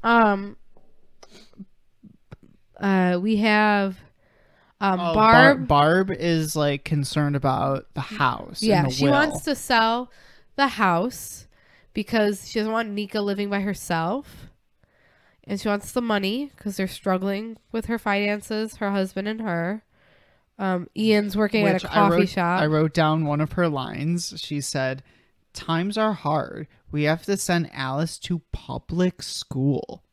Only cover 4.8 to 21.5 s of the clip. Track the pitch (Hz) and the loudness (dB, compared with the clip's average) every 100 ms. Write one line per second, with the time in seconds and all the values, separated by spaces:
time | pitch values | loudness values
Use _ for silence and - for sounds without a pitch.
4.8 | 196 185 175 180 220 233 262 269 247 143 | 0 0 2 4 8 10 8 6 4 4
5.8 | 151 180 190 180 170 165 156 151 147 143 | 6 4 0 -2 0 0 0 0 0 -2
6.8 | - 147 139 156 147 143 139 131 135 135 | -2 -2 0 -2 0 0 0 0 -2 -4
7.8 | - - 135 214 131 - - - 220 196 | -6 -10 -10 -2 0 0 -10 -4 2 2
8.8 | - 254 277 285 302 302 - 277 - 240 | 2 2 4 4 2 -2 -4 -6 0 2
9.8 | 226 233 247 - - - _ - 277 220 | 2 0 -6 -16 -20 -20 _ -2 -2 2
10.8 | 196 170 233 - - - - _ _ _ | 2 2 0 -6 -14 -16 -20 _ _ _
11.8 | _ - 202 226 208 196 - 226 214 220 | _ -8 -2 0 2 -2 -6 -4 -2 -2
12.8 | 226 202 202 214 202 196 202 202 196 185 | -4 -6 -6 -4 -2 -4 -2 -2 -4 -6
13.8 | - 165 165 262 - - - _ _ _ | -4 -2 -2 -4 -8 -20 -20 _ _ _
14.8 | _ _ _ _ _ _ - 196 214 202 | _ _ _ _ _ _ -10 -4 -2 -4
15.8 | - 254 233 208 196 240 285 - 208 196 | -4 -4 0 0 0 -4 -8 -10 -10 -6
16.8 | 185 - 196 185 196 196 226 220 _ 226 | -6 -4 -2 0 -2 -4 -8 -14 _ -8
17.8 | 226 233 214 202 208 208 - 214 220 - | -4 -4 0 0 0 -2 -4 -6 -6 -4
18.8 | 202 196 190 - 208 220 220 170 170 214 | -2 0 -2 -4 -6 -6 -4 -4 -4 -6
19.8 | _ _ _ _ _ _ _ - 190 180 | _ _ _ _ _ _ _ -6 -2 -2
20.8 | - - 220 208 208 196 208 | -4 -2 4 4 2 0 0